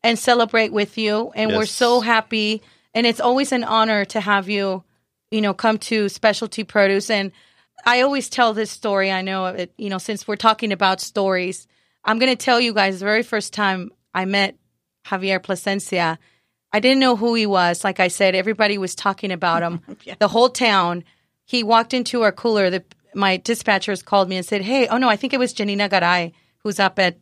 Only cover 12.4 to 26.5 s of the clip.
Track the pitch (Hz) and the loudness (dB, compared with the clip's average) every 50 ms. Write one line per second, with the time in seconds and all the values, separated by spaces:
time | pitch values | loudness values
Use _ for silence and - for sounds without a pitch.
12.4 | - - 247 233 247 233 214 214 196 196 190 180 196 208 214 220 233 - - 214 | 0 2 2 2 2 2 2 2 0 0 0 -2 -2 0 0 0 0 -2 -4 -6
13.4 | 202 - - - 208 196 190 185 180 208 _ _ _ _ _ 180 185 190 196 202 | -6 -6 -4 -2 0 0 0 -2 -6 -10 _ _ _ _ _ -4 -4 0 0 0
14.4 | 196 196 - _ _ _ _ _ _ _ _ _ _ - 202 185 185 190 190 185 | 0 -2 -4 _ _ _ _ _ _ _ _ _ _ -8 -6 -4 -2 -2 -2 -2
15.4 | - - 190 175 - 202 196 202 - - 196 180 170 160 165 - _ _ _ _ | -2 -6 -6 -4 -4 -4 -4 -4 -4 -4 -2 0 0 0 -2 -6 _ _ _ _
16.4 | _ _ _ _ _ _ - 214 - 254 269 269 262 254 240 202 220 240 233 226 | _ _ _ _ _ _ -4 0 2 4 4 4 4 2 2 2 0 0 0 0
17.4 | 214 208 196 185 175 175 175 - - 196 185 - 185 180 - - 202 190 185 185 | 0 2 2 4 4 2 0 0 -2 -4 0 2 0 0 2 2 2 2 2 2
18.4 | 185 214 220 196 214 208 202 202 185 180 - - - 202 196 - - 196 185 170 | 0 -2 0 0 0 0 2 -2 -4 -6 -8 -4 -4 -4 -4 -4 -6 -6 -4 -2
19.4 | 190 175 165 170 170 170 170 170 _ - - _ - - 185 _ 214 196 - 226 | 0 0 0 0 -2 -2 -6 -8 _ -14 -20 _ -16 -18 -2 _ 0 2 4 4
20.4 | 240 254 247 - 254 226 202 190 175 175 175 175 170 _ _ _ _ _ _ _ | 2 2 2 2 2 4 4 4 2 2 -2 -4 -8 _ _ _ _ _ _ _
21.4 | _ _ - 247 226 208 233 226 233 226 - 254 240 - - 240 226 208 185 - | _ _ -4 -4 0 4 4 4 4 2 -2 -2 -2 -2 0 2 2 2 0 0
22.4 | - 240 220 208 196 185 180 185 175 _ - _ _ _ - 196 202 196 185 180 | -2 0 2 2 2 2 0 -2 -6 _ -20 _ _ _ -4 0 2 2 2 0
23.4 | _ - 233 - - 233 202 190 - - 196 185 - - 220 202 190 180 190 185 | _ -4 -4 -2 0 0 0 0 0 -4 -6 -6 -4 2 2 2 2 2 -2 -6
24.4 | 175 - 208 202 185 202 254 277 247 - 220 247 262 247 214 208 - 247 277 262 | -4 -4 -4 -4 -2 -2 0 0 2 2 2 2 2 2 2 0 0 -2 0 0
25.4 | 247 240 - - 208 208 202 202 202 196 196 190 175 175 180 180 170 165 _ _ | 0 -2 -2 -4 -4 -4 -2 -2 -2 0 0 2 2 2 2 2 0 -4 _ _
26.4 | _ _ | _ _